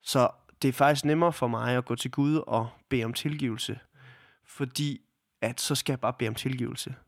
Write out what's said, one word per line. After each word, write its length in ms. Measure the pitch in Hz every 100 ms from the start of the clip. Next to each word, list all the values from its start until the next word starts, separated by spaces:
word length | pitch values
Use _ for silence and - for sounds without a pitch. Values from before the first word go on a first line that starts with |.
Så 260 | - 139 123 - _ _
det 60 | 139
er 60 |
faktisk 320 | 123 143 143 147
nemmere 280 | 156 170
for 140 | 160 123
mig 300 | 113 117 127
at 80 | 123
gå 100 | 120
til 160 | 131
Gud 240 | 123 143 156 -
og 220 | 113 117 - _
bede 140 | 131
om 100 | 113
tilgivelse, 680 | 120 151 147 135 107 - 113 _ _ - - _ _ _
fordi 560 | - 139 127 147 143 _ _ _ _
at 200 | 113 123
så 140 | - 143
skal 160 | -
jeg 60 | 131
bare 140 | 113
bede 140 | 123 113
om 80 | 117
tilgivelse. 600 | 131 131 120 120 - 131